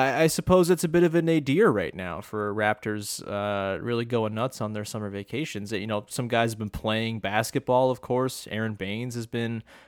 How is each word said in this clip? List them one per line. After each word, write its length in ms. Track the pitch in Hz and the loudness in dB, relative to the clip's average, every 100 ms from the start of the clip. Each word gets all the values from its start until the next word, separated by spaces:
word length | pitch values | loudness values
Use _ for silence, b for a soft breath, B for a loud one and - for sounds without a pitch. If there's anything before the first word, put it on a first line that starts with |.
| 135 127 | 6 4
I, 60 | |
I 40 | 165 | 2
suppose 420 | - 165 185 170 | 2 4 4 6
it's 140 | 180 | 2
a 60 | 175 | 2
bit 140 | 170 | 4
of 120 | 170 165 | 4 4
a 60 | |
nadir 500 | 165 165 135 147 220 | 4 2 2 4 4
right 240 | 107 85 90 | 4 0 -4
now 240 | 90 82 | -6 -8
for 340 | - 107 104 | -6 -4 -4
Raptors, 720 | 104 107 107 - 107 101 - - | 0 2 0 -2 -4 -4 -8 -6
uh, 540 | 101 104 101 98 92 | -4 -2 -2 -2 -2
really 240 | 113 120 | -2 -2
going 300 | 117 120 110 | 0 0 0
nuts 260 | 110 127 - | 0 -4 -4
on 140 | 107 | -6
their 100 | 107 | -6
summer 260 | 104 110 104 | -6 -6 -6
vacations. 600 | 98 101 117 156 104 101 | -8 -6 -6 -6 -8 -6
You 160 | 107 107 | -4 -2
know, 180 | 107 104 | -4 -4
some 180 | - 123 | -4 0
guys 240 | 117 117 | 2 2
have 80 | 107 | 0
been 100 | 107 | -6
playing 520 | - 110 110 113 113 | -4 -2 0 0 -2
basketball, 720 | 95 104 113 139 - 127 131 | -2 0 0 -2 2 4 4
of 100 | 123 | 0
course. 440 | - 123 131 - - | -2 0 0 -4 -8
Aron 220 | 107 110 | -4 -4
Baynes 420 | 104 95 107 123 120 | -4 -4 -4 -6 -6
has 100 | 113 | -6
been 380 | 117 117 113 - b | -4 -4 -4 -8 b